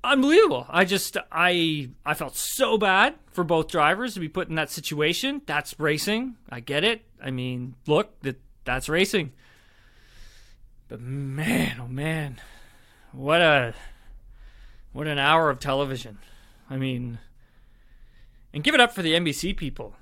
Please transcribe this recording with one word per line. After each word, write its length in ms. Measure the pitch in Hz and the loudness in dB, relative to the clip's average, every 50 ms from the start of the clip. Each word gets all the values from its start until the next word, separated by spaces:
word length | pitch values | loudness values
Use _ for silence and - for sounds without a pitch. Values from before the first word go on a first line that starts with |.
| - | 2
Unbelievable. 600 | 240 285 269 262 285 311 370 440 359 143 123 127 - | 2 2 4 4 6 8 8 8 6 4 -2 -6 -2
I 160 | - 170 190 | 2 2 2
just, 320 | 175 196 190 - - - 190 - _ - | 4 2 -2 -2 -2 -6 -8 -8 _ -2
I, 580 | 160 175 180 180 175 165 165 156 151 139 123 - - - | 2 2 2 4 2 2 0 0 -2 -6 -8 -12 -10 -4
I 80 | 143 151 | -4 -4
felt 220 | - 160 131 - | -4 -4 -8 -6
so 420 | - - - - - 247 226 220 214 | -8 -8 -6 0 0 2 2 2 2
bad 380 | 208 196 185 190 214 269 320 - _ _ - | 4 4 4 4 4 4 2 -4 _ _ -4
for 100 | - 180 | -4 0
both 260 | 151 170 160 156 - | 2 2 2 2 0
drivers 460 | - 170 147 151 180 196 247 247 202 | 2 4 4 4 4 2 -2 -6 -6
to 60 | 196 | -6
be 80 | 170 156 | -8 -6
put 200 | - 185 180 - | -4 -6 -6 -4
in 60 | 160 | -4
that 160 | 160 156 147 | -4 -4 -4
situation. 720 | - - 151 - 156 147 151 156 175 - - 269 277 285 - | -6 -10 -8 -8 -2 0 0 0 0 0 -2 -4 -4 -6 -6
That's 340 | - 151 147 147 - - - | -4 -4 -4 -4 -4 -8 -2
racing. 560 | 147 151 151 151 - - 208 220 254 262 233 _ _ - | 0 0 0 0 -2 -2 -2 -2 -2 -6 -10 _ _ -14
I 120 | 120 123 | -14 -14
get 240 | 117 - 139 147 170 | -8 -4 -2 0 0
it. 200 | 220 233 220 - _ - _ | 0 -2 -2 -8 _ -20 _
I 120 | - 135 131 | -10 -8 -6
mean, 420 | 127 127 127 127 123 123 123 123 - _ | -4 -4 -6 -6 -6 -8 -10 -12 -14 _
look, 340 | - 151 160 - - - - | 2 2 2 2 0 -8 -10
that, 200 | - 135 131 - - - - _ - | -8 -8 -8 -8 -14 -20 -20 _ -6
that's 240 | - 123 131 131 - | -4 -4 -4 -4 -2
racing. 440 | 151 170 190 190 - 202 160 131 - _ _ - - _ _ _ _ _ _ - _ - - - - - - - - - - - - - - - - - - - | 0 0 0 2 0 -2 -2 -4 -10 _ _ -20 -20 _ _ _ _ _ _ -20 _ -20 -20 -20 -20 -20 -20 -20 -20 -20 -20 -20 -20 -20 -20 -20 -20 -20 -20 -18
But 120 | - - | -18 -16
man, 800 | 120 123 131 139 139 135 135 143 156 220 240 254 - - 127 117 | -12 -10 -8 -8 -8 -8 -6 -6 -4 -2 0 0 0 -2 -4 -8
oh 80 | 123 120 | -12 -10
man, 500 | 127 131 143 160 160 160 151 143 123 - - - - - - - - - - _ _ _ - - - | -8 -6 -4 -4 -4 -4 -4 -8 -10 -14 -18 -20 -20 -20 -20 -20 -20 -20 -20 _ _ _ -20 -20 -16
what 280 | 131 135 143 156 170 | -8 0 2 4 6
a, 320 | 175 160 147 139 123 117 113 - - - - - - - - - - - - - - - - - - - - - - - - | 6 6 6 6 4 0 -6 -10 -16 -20 -20 -20 -20 -20 -20 -20 -20 -20 -20 -20 -20 -20 -20 -20 -20 -20 -20 -20 -20 -16 -12
what 140 | 131 147 | -8 -6
an 120 | 156 147 143 | -4 -2 2
hour 300 | 139 147 156 165 165 151 | 4 6 6 6 6 4
of 100 | 135 123 | 0 0
television. 600 | - 143 139 135 143 135 135 123 - 113 104 101 - - - - - - - - - - | -2 -2 0 0 0 -2 -4 -8 -8 -12 -16 -18 -20 -20 -20 -20 -20 -20 -20 -20 -16 -10
I 80 | 135 | -6
mean, 420 | 135 131 131 127 120 123 120 117 117 - - - - - _ _ - - - - _ - - - - - - _ - - - _ - - - - | -6 -4 -4 -4 -6 -6 -8 -10 -12 -16 -20 -20 -20 -20 _ _ -20 -20 -20 -20 _ -20 -20 -20 -20 -20 -20 _ -20 -20 -20 _ -20 -20 -12 -10
and 100 | 147 151 | -2 0
give 120 | 285 302 | 2 6
it 60 | 285 | 6
up 120 | 240 240 - | 4 4 4
for 80 | 202 | -2
the 160 | 175 160 156 | 0 2 2
N 80 | 170 175 | 2 2
B 80 | 160 143 | 0 -2
C 220 | - - 180 202 | -2 -4 -4 -4
people. 420 | - 160 139 123 - - 104 - - | -4 -6 -8 -8 -10 -12 -14 -14 -20